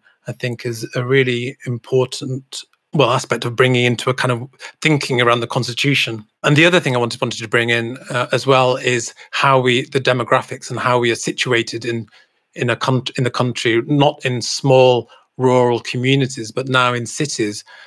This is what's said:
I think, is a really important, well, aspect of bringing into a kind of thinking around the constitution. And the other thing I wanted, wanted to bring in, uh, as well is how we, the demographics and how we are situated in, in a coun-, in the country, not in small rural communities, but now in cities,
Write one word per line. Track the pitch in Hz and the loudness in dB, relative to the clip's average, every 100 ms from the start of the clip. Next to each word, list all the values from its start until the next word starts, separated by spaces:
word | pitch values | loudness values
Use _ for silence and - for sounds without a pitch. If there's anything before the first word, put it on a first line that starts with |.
| _ _ - | _ _ -12
I | |
think, | 127 123 117 | -8 -6 -6
is | 123 113 110 127 | -8 -8 -8 -6
a | |
really | 123 135 127 120 120 - - | 0 2 2 -2 -6 -8 -8
important, | 120 - 131 123 - 131 131 - - - _ _ | -8 -2 0 0 -4 -8 -10 -10 -16 -16 _ _
well, | 151 117 | 0 2
aspect | 131 - 120 120 | 2 -2 -4 -4
of | 113 | 2
bringing | 127 127 | 2 4
into | 123 117 - | 2 0 -2
a | |
kind | 127 127 | -2 -2
of | 120 127 _ - - | -2 -6 _ -20 -4
thinking | 156 147 - 123 | 0 0 0 2
around | 120 120 | 2 2
the | 117 | 0
constitution. | 135 120 117 143 135 - 113 - _ | -4 -4 -2 0 0 -2 -6 -14 _
And | 151 147 | 2 4
the | 170 | 6
other | 175 | 4
thing | 147 123 | 2 0
I | |
wanted, | 117 - | -2 -2
wanted | 123 - | -6 -6
to | 113 | -2
bring | 120 117 | -2 2
in, | 117 117 127 - | 0 -2 -8 -6
uh, | 131 123 | -4 -2
as | 127 131 | -2 2
well | 131 127 123 | 4 4 2
is | 127 123 110 - - | 0 -2 -4 -12 -10
how | - 143 135 | -2 2 4
we, | 127 123 - | 4 0 0
the | 139 | -2
demographics | 127 127 120 131 - - - | 0 0 2 0 0 -10 -10
and | 117 | -4
how | 110 123 | 0 2
we | 120 | 2
are | 110 | -2
situated | - - 131 120 113 117 | -4 -4 0 0 -2 -6
in, | 120 117 107 _ _ _ _ | -6 -6 -8 _ _ _ _
in | - 123 | -6 -2
a | 113 | -2
coun-, | - 127 - - | 0 -2 -2 -4
in | |
the | 120 | -4
country, | - 123 117 123 117 151 | -2 -2 -2 0 0 2
not | 147 143 147 | 4 4 2
in | 131 123 | -4 -4
small | - - 143 131 127 123 113 - _ - | -6 -4 4 6 6 4 -2 -14 _ -2
rural | 127 127 123 117 | 2 4 4 0
communities, | - 127 123 139 131 131 110 | -4 -4 0 2 0 -4 -8
but | - 131 | -8 -2
now | 131 123 | 2 2
in | 120 117 | 0 -6
cities, | - 147 - 107 107 - - | -6 -6 -2 -4 -4 -14 -20